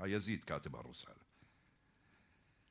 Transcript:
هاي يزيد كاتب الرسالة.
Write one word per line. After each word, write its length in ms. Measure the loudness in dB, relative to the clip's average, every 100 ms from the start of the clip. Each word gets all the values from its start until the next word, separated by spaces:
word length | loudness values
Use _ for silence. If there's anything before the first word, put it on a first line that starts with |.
هاي 120 | 2
يزيد 320 | 4 4 0
كاتب 320 | 2 0 0 -6
الرسالة. 540 | -8 -10 -12 -14 -20 -20 -20 -20 -20 -20 _ _ -20 -20 -20 -20 -20 _ -20